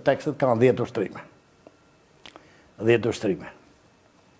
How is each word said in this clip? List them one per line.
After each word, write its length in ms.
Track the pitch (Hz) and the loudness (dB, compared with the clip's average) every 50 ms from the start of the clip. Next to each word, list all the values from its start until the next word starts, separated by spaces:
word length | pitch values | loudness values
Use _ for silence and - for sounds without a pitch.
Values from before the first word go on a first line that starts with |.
| - | 0
tekstet 340 | 143 135 - - 151 135 | 0 0 0 -2 -6 -4
kanë 220 | - 139 127 117 110 | 0 0 2 2 4
dhjetë 220 | 123 127 - - | 4 4 4 2
ushtrime. 400 | 117 - - 113 95 - - - - - - _ _ _ _ _ - - _ _ _ _ _ _ _ _ _ _ - - - - - - - - _ _ _ - | -2 -4 -4 -6 -6 -6 -8 -14 -20 -20 -20 _ _ _ _ _ -20 -20 _ _ _ _ _ _ _ _ _ _ -20 -20 -20 -20 -20 -20 -20 -20 _ _ _ -2
Dhjetë 300 | 107 117 120 113 98 117 | 2 4 4 4 2 0
ushtrime. 420 | 104 - - 98 87 - - - - - _ _ _ _ _ _ _ _ _ _ _ _ _ _ _ | -4 -2 -2 -2 -2 -4 -6 -16 -20 -20 _ _ _ _ _ _ _ _ _ _ _ _ _ _ _